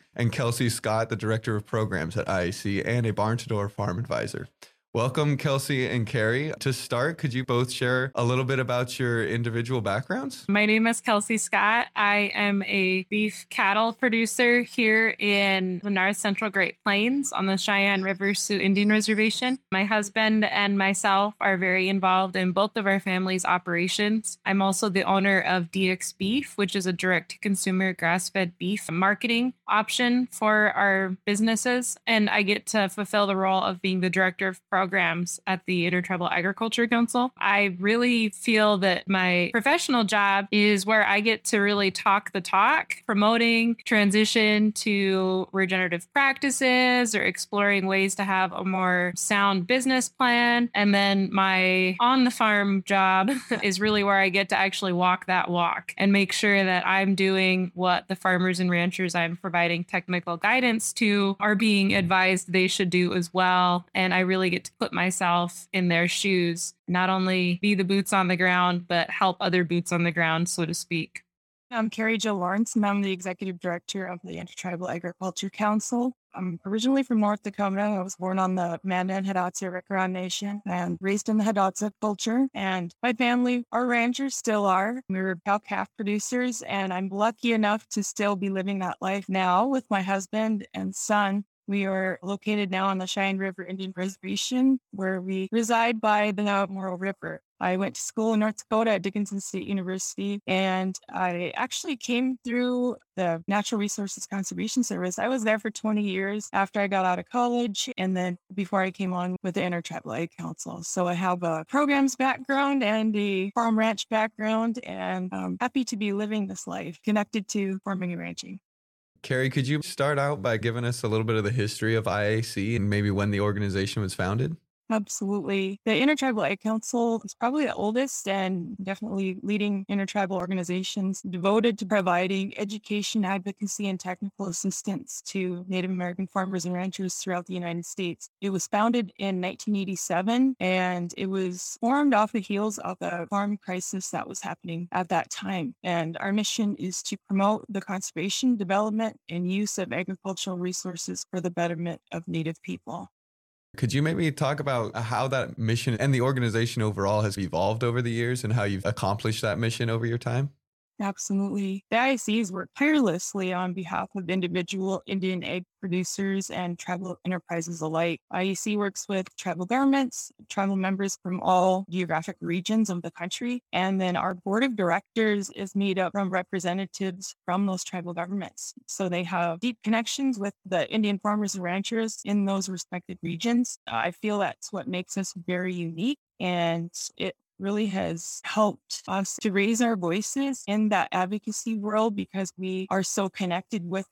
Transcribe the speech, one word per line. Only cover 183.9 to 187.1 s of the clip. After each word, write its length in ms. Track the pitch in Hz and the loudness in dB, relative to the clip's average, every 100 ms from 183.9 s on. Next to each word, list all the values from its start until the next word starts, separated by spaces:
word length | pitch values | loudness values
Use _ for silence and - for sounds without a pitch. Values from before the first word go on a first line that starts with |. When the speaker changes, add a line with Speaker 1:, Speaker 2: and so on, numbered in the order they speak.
| 113 | -2
Speaker 3:
I 160 | 156 | -2
feel 280 | 175 214 208 | -2 -4 0
that's 340 | 170 - - | -2 -4 -10
what 120 | 190 - | -8 -6
makes 320 | 180 185 196 | -6 -6 -6
us 160 | 190 180 170 | -6 -8 -4
very 260 | 180 185 | -4 -2
unique, 460 | 175 165 160 233 294 _ - | -4 -6 -4 -4 -4 _ -8
and 500 | 180 175 170 170 170 - - | -4 0 0 0 -4 -8 -12